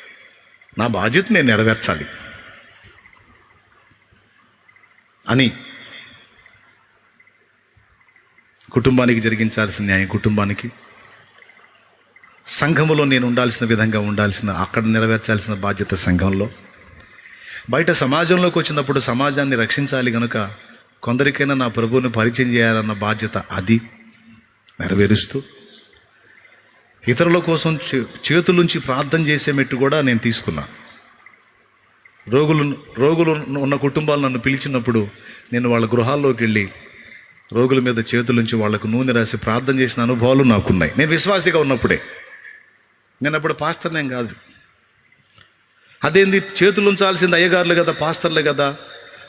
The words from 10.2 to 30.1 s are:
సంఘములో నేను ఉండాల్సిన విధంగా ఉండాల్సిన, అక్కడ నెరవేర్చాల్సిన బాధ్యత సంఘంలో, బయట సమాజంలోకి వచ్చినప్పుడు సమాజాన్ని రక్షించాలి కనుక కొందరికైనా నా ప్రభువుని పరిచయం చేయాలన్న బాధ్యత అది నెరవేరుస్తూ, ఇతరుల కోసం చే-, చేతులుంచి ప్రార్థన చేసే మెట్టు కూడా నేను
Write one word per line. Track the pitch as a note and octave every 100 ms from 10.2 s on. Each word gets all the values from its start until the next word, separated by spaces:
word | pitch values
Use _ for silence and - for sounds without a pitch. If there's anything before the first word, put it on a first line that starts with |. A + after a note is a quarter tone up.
| A2 G#2 G2+ G#2 A#2 - - - - - _ _ - _ _ _ _ _ _ _ - _ -
సంఘములో | - D3 D3+ D#3 D3+ C#3+
నేను | C3 B2
ఉండాల్సిన | A#2+ B2 - A2+
విధంగా | A2 A2 G#2+
ఉండాల్సిన, | G#2 G2+ G#2 F#2+ G#2
అక్కడ | F2 F#2+ A#2
నెరవేర్చాల్సిన | A2 A2+ A2 A2 - G#2+ A2
బాధ్యత | G2+ G2+ G2+ G2+
సంఘంలో, | F#2+ - F2+ F#2+ G2 G#2+ - - - - - - - - - - - -
బయట | C3 E3+
సమాజంలోకి | E3 C3 D3 E3+ F3+ F3+ E3+
వచ్చినప్పుడు | D3+ D3 C#3 C#3
సమాజాన్ని | B2+ A#2+ C#3+ C#3 C#3 B2
రక్షించాలి | A2+ - C#3 C3+ B2
కనుక | A#2 A#2 A2+ G2+ G#2+ - - _ _
కొందరికైనా | - B2 C#3 C#3 C#3+
నా | C3+ B2
ప్రభువుని | A#2 A2+ B2+ B2+
పరిచయం | A2 A2+ A#2+ B2
చేయాలన్న | A#2+ A2+ A2 G#2+
బాధ్యత | G#2 G2+ G#2+ A2 G2
అది | - - F#2+ A2+ A2+ - - _ - - _ _ _ -
నెరవేరుస్తూ, | F2 G2+ G2+ G#2+ - C#3 - - - - - _ _ _ _ _ _ _ _ _ _ _ -
ఇతరుల | B2 E3+ F3
కోసం | E3+ D#3+ D#3+ D#3 - C3
చే-, | A2 - -
చేతులుంచి | D#3+ E3 F3 E3+ D#3+
ప్రార్థన | C3+ C3 C#3+ E3 D3+
చేసే | D3+ -
మెట్టు | C#3 C3 B2+
కూడా | C3+ D3+
నేను | C3+